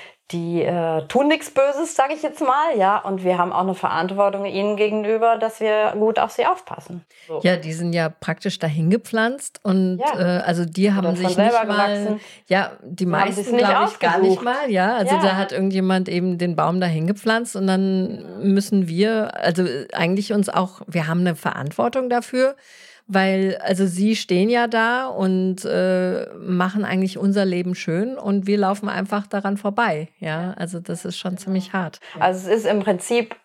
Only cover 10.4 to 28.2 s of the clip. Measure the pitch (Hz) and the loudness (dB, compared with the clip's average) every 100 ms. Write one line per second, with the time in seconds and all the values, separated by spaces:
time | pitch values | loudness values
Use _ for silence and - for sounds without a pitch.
10.4 | - 175 170 170 202 196 175 175 180 180 | 0 0 -2 0 2 2 2 0 0 4
11.4 | 214 233 220 208 202 202 208 214 - - | 4 4 2 2 2 0 -2 -4 -8 -20
12.4 | _ 185 - - - 180 180 170 196 190 | _ 0 0 -8 -16 -4 0 2 0 0
13.4 | 208 240 202 202 381 - 170 170 - 190 | 0 2 4 4 2 2 0 4 4 4
14.4 | 240 262 285 190 190 240 190 302 294 190 | 0 -2 0 2 2 2 2 4 4 2
15.4 | 190 139 190 190 185 185 185 175 185 175 | -2 0 0 0 2 0 0 0 0 0
16.4 | 175 156 156 185 180 160 165 202 220 220 | -2 0 0 2 0 0 -2 -2 0 0
17.4 | 233 196 190 190 190 190 185 - - 185 | -2 -2 0 2 2 0 -2 -6 -12 -2
18.4 | 196 196 202 202 175 165 208 220 214 - | 2 2 2 0 0 0 2 2 -2 -2
19.4 | - 170 185 127 - - 170 196 202 208 | 0 0 0 -2 -6 -2 0 0 0 0
20.4 | 196 - 185 - - 170 156 170 180 156 | 2 0 -2 -6 -6 -4 0 0 0 0
21.4 | - - 139 - 233 262 254 240 240 254 | -4 -4 -6 -2 0 0 0 -2 0 0
22.4 | 262 277 - - - - - 190 190 190 | 0 0 -16 -20 -20 -20 -2 2 4 2
23.4 | 190 - - 185 190 175 208 214 - 180 | 0 0 -2 2 0 2 2 0 2 2
24.4 | 208 240 233 226 226 247 262 - 190 185 | 4 2 2 2 2 0 -2 -2 0 2
25.4 | 185 185 - 180 185 185 180 185 - - | 0 -2 -2 0 2 2 0 -2 -6 -10
26.4 | - 180 185 208 202 185 190 190 196 202 | -4 0 0 -2 -2 0 -2 0 0 2
27.4 | 190 180 180 180 - 165 226 262 | 0 -2 -4 -4 -2 -2 -2 -4